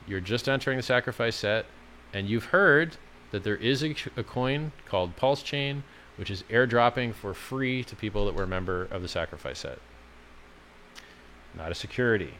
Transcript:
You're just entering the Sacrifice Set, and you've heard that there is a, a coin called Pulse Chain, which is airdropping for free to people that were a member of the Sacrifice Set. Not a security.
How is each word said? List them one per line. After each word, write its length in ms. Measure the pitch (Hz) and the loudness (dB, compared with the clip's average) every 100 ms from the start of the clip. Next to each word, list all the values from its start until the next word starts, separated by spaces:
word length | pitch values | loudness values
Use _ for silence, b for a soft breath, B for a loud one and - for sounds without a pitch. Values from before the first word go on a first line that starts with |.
| - | -6
You're 140 | 95 | -6
just 260 | 90 117 - | -2 -2 0
entering 300 | 135 - 131 | 0 0 -2
the 60 | |
Sacrifice 540 | 120 123 123 - 117 - | 2 2 2 -2 -2 0
Set, 280 | 104 110 - - - - - | 0 0 -2 -12 -20 -20 -8
and 160 | 98 101 | -4 0
you've 160 | 113 | -2
heard 540 | - 180 196 147 165 - - - - | 2 4 8 6 4 -4 -20 -20 -8
that 140 | 101 | -4
there 120 | 104 101 | -2 0
is 260 | 113 135 | 2 2
a, 120 | 156 147 - | 0 -4 -8
a 80 | - | -8
coin 500 | 104 123 127 143 156 - | -6 -2 0 0 -4 -8
called 320 | - 95 90 - | -2 0 0 2
Pulse 260 | 131 143 | 2 2
Chain, 420 | - 143 139 143 139 B B - | -2 -2 -2 -4 -8 B B -10
which 140 | 98 | -8
is 140 | 98 - | -8 0
airdropping 640 | 113 127 120 120 123 120 | 4 6 6 6 4 -2
for 180 | 107 101 | -4 -6
free 500 | 90 - 131 131 127 | -8 -6 -2 -2 -2
to 120 | 123 - | -6 -6
people 300 | 110 104 101 | -2 2 2
that 80 | |
were 80 | 95 | 0
a 40 | 92 | -2
member 380 | 92 92 90 92 | -2 -2 -2 -4
of 100 | 95 | -6
the 80 | 90 | -4
Sacrifice 520 | 87 82 76 67 64 | -4 -4 -6 -10 -8
Set. 180 | 69 - - - - - - - - - - - - - B B B - - 82 | -10 -12 -16 -20 -20 -20 -20 -20 -20 -20 -20 -20 -20 -20 B B B -20 -18 -10
Not 160 | 82 | -8
a 20 | |
security. 600 | 87 - - 120 107 76 - | -6 -6 0 2 2 0 -12